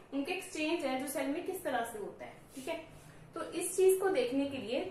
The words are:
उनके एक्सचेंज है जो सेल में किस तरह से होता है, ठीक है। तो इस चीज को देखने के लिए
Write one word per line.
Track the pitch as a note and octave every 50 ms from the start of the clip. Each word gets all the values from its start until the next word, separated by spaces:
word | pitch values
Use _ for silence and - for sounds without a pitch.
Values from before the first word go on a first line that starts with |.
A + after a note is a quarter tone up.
| - - -
उनके | C#4 C#4 F4
एक्सचेंज | F4+ F#4 - - - D#4 D#4 D#4 E4 E4 D4+
है | C4 C4 C4
जो | C4+ D4
सेल | - D#4+ C4+ C4+
में | C#4+ F4 -
किस | - F#4 - -
तरह | D#4 C4 A#3 A#3
से | A3+ G#3+ G#3+
होता | G3 F3+ - - -
है, | - - - - - -
ठीक | C4+ B3+ D4+
है। | E4 E4 D#4+ - - - - - - - - - -
तो | E4 D#4+
इस | - - E4 F#4 - - -
चीज | F#4+ F#4+ F#4+ -
को | G#4 F#4+
देखने | - C4+ A#3 A#3+ B3+ C#4 C#4
के | C#4 C#4 B3+
लिए | G3+ G#3 B3 D#4 F4+ F#4+